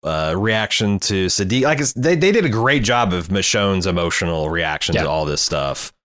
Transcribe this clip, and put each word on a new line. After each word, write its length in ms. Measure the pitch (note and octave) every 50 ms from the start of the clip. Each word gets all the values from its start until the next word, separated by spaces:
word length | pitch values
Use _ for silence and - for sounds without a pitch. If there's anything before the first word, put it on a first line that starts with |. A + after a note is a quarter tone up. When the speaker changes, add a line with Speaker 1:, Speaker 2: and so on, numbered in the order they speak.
Speaker 1:
uh, 320 | - D#2 D#2+ D#2 D#2 D#2 D#2+
reaction 600 | F#2 G#2 A2 A2 A2 G#2+ G2+ - - A2+ G#2 G2+ G2
to 280 | - - G#2 G2 F#2
Sadiq. 360 | F2+ - - G2+ F#2 A2 B2+
Like, 180 | C3 C#3+ D#3 C#3
it's, 140 | D3 - -
they, 200 | - B2+ D#3 F3+
they 160 | D#3+ E3 F#3+
did 140 | G#3 A#3 F#3
a 60 | D3
great 320 | G#2 A2 A#2 C3 C#3+ C#3+
job 320 | A2+ G2+ A#2+ A#2+ A#2 G2+ F2+
of 140 | F2+ E2 E2
Michonne's 580 | F#2+ G2 F#2 - - A2 G2+ G2 G2 F#2 F2
emotional 640 | F#2 F2 F2 E2+ E2+ - - F#2 E2+ E2+ D#2+ D#2 D#2
reaction 440 | E2 E2+ E2 D#2 D2+ D2+ - - E2
Speaker 2:
Yeah. 100 | D#2+ D#2+
Speaker 1:
to 40 | D2
all 160 | D2 D#2 D#2
this 160 | D2+ D2 D2
stuff. 540 | - - E2 D2 C#2 C#2 C#2 - - - _ _